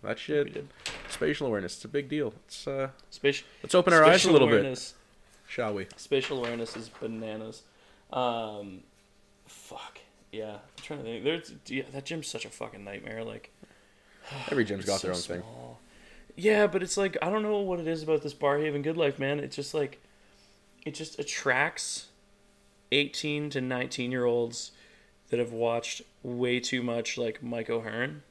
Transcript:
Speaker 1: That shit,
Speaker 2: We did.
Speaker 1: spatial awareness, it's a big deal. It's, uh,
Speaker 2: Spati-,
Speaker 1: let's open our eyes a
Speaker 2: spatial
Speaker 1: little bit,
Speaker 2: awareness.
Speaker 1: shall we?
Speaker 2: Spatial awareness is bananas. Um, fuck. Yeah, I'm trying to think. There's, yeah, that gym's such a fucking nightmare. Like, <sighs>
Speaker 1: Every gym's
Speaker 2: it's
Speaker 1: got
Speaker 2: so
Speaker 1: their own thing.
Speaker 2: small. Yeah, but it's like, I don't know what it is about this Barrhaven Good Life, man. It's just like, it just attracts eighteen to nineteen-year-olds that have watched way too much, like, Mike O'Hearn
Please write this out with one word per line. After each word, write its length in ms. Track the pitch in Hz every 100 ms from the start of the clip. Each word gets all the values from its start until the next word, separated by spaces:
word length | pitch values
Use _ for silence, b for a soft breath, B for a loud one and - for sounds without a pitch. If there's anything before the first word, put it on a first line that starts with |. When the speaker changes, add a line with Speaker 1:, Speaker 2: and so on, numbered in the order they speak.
Speaker 1:
That 160 | 101 117
shit, 260 | - 147
Speaker 2:
We 60 | 143
did. 180 | - 139 B B - -
Speaker 1:
spatial 380 | - 156 147 139
awareness, 300 | 104 90 -
it's 80 | 107
a 20 |
big 200 | 143 135
deal. 240 | 151 131 - -
It's, 220 | - -
uh, 220 | 135 135 - -
Speaker 2:
Spati-, 320 | - 139 143 - -
Speaker 1:
let's 120 | -
open 180 | 180 180
our 100 | 165
eyes 120 | 156 185
a 20 |
Speaker 2:
spatial 140 | 180
Speaker 1:
little 140 | 156 123
bit, 120 | 113
Speaker 2:
awareness. 340 | 98 - - - _ _ _ - -
Speaker 1:
shall 240 | - 113
we? 120 | 104 95 -
Speaker 2:
Spatial 420 | - 135 131 135
awareness 380 | 120 117 113 110
is 140 | 113
bananas. 720 | - 123 110 110 107 110 110 - b b b b
Um, 680 | 135 127 117 110 107 101 92 - _ _ _ _ _ -
fuck. 520 | - - - - - - _ _
Yeah, 220 | 110 110
I'm 80 | 104 - -
trying 160 | - 147
to 40 |
think. 200 | 110 117
There's, 300 | 120 165 - - -
yeah, 180 | 135 127
that 120 | 135
gym's 220 | 139 165 -
such 160 | 123
a 60 | 110
fucking 340 | - 113 104
nightmare. 400 | 101 101 107 110
Like, 260 | 113 110 - _ - B B B
<sighs> 460 | B B B 139 127
Speaker 1:
Every 140 | 143
gym's 160 | 107 98
Speaker 2:
it's 100 | 95
Speaker 1:
got 100 | 95
Speaker 2:
so 60 | 92
Speaker 1:
their 60 | 90
own 40 |
thing. 180 | 87 87
Speaker 2:
small. 400 | 104 120 123 120 b b b b b -
Yeah, 300 | 190 214 208
but 160 | 180
it's 140 | - -
like, 180 | 196 -
I 80 | 165
don't 120 | 214
know 180 | 214 214
what 200 | 196 180
it 80 | 160
is 140 | 165
about 200 | 156 156
this 120 | 151
Barrhaven 480 | 143 143 143 156 147
Good 140 | 143 160
Life, 200 | 151 139
man. 220 | 135 147
It's 160 | 139 -
just 160 | 143
like, 300 | 156 139 - b b b b b b _ _
it 100 | -
just 240 | 139 156 -
attracts 880 | 143 - - 127 151 - - - - _ _ _ _ _ _ _ _
eighteen 560 | 139 143 - 151 147 147
to 100 | 139
nineteen-year-olds 1120 | 127 127 123 - 123 127 123 120 117 120 - b b b b b _
that 80 | 120
have 140 | 117
watched 500 | 117 117 117 117 - - _
way 380 | - 120 123 123
too 220 | 123 127
much, 340 | 123 117 113 -
like, 260 | 117 110
Mike 280 | 120 117 113
O'Hearn 520 | 117 110 110 131 151 -